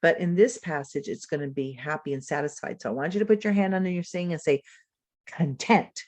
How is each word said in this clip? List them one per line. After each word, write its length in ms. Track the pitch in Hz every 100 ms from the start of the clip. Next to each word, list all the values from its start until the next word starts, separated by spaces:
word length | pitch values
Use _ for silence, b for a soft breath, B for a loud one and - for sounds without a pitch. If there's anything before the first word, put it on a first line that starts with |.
But 180 | 170 160
in 160 | 175 175
this 220 | 233 247
passage, 500 | - 151 139 143 139
it's 180 | 117 -
gonna 220 | 151 143
be 240 | 139 135
happy 420 | 127 143 151 151
and 100 | 139
satisfied. 580 | 131 147 147 - - -
So 80 | -
I 40 |
want 200 | 165 147
you 60 | 196
to 60 | 208
put 180 | 214
your 100 | 214
hand 200 | 202 196
under 160 | 190 185
your 140 | 180
thing 280 | 175 180 175
and 100 | 165
say 200 | - 139 - b b _ _ _ -
content. 800 | - 160 131 - 220 - -